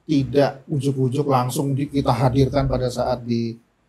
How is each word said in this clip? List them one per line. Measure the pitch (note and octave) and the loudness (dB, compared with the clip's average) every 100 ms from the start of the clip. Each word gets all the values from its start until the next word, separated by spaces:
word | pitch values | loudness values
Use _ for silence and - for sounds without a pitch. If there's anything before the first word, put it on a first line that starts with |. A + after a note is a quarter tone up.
tidak | - C#3+ B2 C#3+ C#3 - | -2 0 2 4 2 0
ujuk-ujuk | - C#3+ C3+ C3+ B2+ D3 C#3+ | -6 -2 0 0 0 0 0
langsung | C3 B2+ D#3 C#3 C3+ | 2 0 -2 -2 -2
di, | |
kita | D3 C#3 C3+ | -2 -2 0
hadirkan | A#2 C3 C3+ B2+ C#3 | 2 2 2 2 2
pada | C3+ B2+ B2 | 0 -2 -2
saat | A#2 B2+ B2 | -2 -4 -4
di | A#2 A#2 A2+ A2+ _ _ | -2 -4 -4 -8 _ _